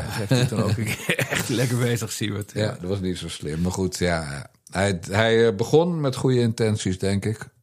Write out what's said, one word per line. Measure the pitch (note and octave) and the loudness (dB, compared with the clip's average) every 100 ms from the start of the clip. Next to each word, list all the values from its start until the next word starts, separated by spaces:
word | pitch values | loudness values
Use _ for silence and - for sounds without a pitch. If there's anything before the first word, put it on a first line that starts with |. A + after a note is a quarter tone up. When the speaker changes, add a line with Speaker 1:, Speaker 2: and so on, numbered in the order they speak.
Speaker 1:
hebben? | D2+ | 0
Dat | - | -4
heeft | G#2 | 2
hij | A#2+ C3 | 2 2
toen | G#2+ | 0
ook | G2 G#2+ G#2 - - | 0 0 -2 -4 -2
<laughs> | - - | -2 -2
echt | E3+ - | -2 -2
lekker | A2+ B2 A#2+ | 0 0 0
bezig, | A#2+ A#2 A2 | 0 0 -4
Siewert. | - G#2+ G#2 G2+ | -4 -4 -4 -6
Speaker 2:
Ja, | G#2 G#2+ - | -2 -2 -2
dat | F2+ | -4
was | G2+ | -2
niet | F#2 E2+ | -2 -4
zo | E2 | -8
slim. | - C#2+ D#2+ | -8 -6 -2
Maar | F2+ | 0
goed, | F#2 F#2 - | 0 -2 0
ja, | F2 E2 D2+ C#2 - _ _ | 0 0 -2 -10 -14 _ _
hij, | F2 G2+ F2 - | 0 0 0 0
hij, | G2+ A2+ A2+ A#2 | 2 4 6 4
eh, | G2+ | 2
begon | A2+ D3+ F3+ E3 | 4 4 4 0
met | C#3 - | -2 0
goede | C3+ B2 | 2 4
intenties, | A#2 A2 A2 G#2 F#2+ F2+ | 2 2 0 0 -2 -2
denk | G2 G2+ G#2+ | 0 0 -2
ik. | - - - | -4 -10 -20